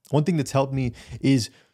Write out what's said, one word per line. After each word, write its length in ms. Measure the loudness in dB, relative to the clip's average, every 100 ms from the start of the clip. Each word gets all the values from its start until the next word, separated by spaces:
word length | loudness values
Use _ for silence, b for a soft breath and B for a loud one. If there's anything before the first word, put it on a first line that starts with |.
| -2
One 120 | 0
thing 140 | 0 -2
that's 160 | 0
helped 200 | 0 0
me 200 | -2 -6 -6 B -4
is 300 | 2 2 0 b b